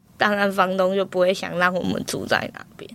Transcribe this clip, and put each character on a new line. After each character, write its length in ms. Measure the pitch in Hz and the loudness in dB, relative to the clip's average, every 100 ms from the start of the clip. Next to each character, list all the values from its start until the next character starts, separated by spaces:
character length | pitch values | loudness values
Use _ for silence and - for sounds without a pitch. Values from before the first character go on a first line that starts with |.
| _ - | _ 0
当 180 | 208 | 0
然 160 | 208 202 | 2 0
房 240 | 196 185 190 | 2 0 2
东 180 | 185 196 | 2 2
就 80 | |
不 160 | 185 180 | 0 2
会 120 | 180 | 2
想 240 | 190 175 165 | 2 -4 0
让 140 | 180 | 0
我 100 | 180 | 2
们 200 | 185 - - | -2 -2 -4
住 180 | - | -6
在 260 | 95 - - | 0 0 -2
那 120 | - - - | -12 -20 -18
边。 140 | - | -20